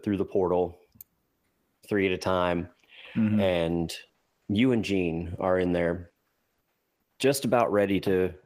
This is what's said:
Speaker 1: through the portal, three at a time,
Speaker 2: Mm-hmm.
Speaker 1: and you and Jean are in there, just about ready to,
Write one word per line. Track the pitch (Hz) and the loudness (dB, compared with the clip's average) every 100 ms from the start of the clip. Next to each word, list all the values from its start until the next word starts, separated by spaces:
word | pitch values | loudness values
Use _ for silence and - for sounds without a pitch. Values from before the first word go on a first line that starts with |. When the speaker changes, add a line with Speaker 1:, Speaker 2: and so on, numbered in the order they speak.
Speaker 1:
through | 107 95 | -2 -2
the | |
portal, | 98 101 90 90 87 - _ - - _ _ _ _ _ _ _ - | -2 0 2 0 -2 -6 _ -20 -20 _ _ _ _ _ _ _ -4
three | 104 95 | 0 0
at | |
a | 90 | 0
time, | 95 92 90 87 87 _ _ - - 113 | 0 0 0 -2 -4 _ _ -20 -8 -2
Speaker 2:
Mm-hmm. | 107 107 | 0 2
Speaker 1:
and | 98 87 82 85 82 - - _ _ _ - | 2 0 0 -2 -4 -8 -18 _ _ _ -4
you | 104 127 | 0 2
and | 117 | 0
Jean | 95 98 87 82 85 87 | 0 -2 -2 -4 -6 -4
are | 92 92 | 0 2
in | 90 | 2
there, | 87 85 87 87 _ _ _ _ _ _ _ _ _ _ - | 0 0 -2 -8 _ _ _ _ _ _ _ _ _ _ -2
just | 131 139 | 0 0
about | 120 123 113 | 0 2 2
ready | 104 101 95 | 2 2 0
to, | 101 92 92 78 | 0 0 0 -4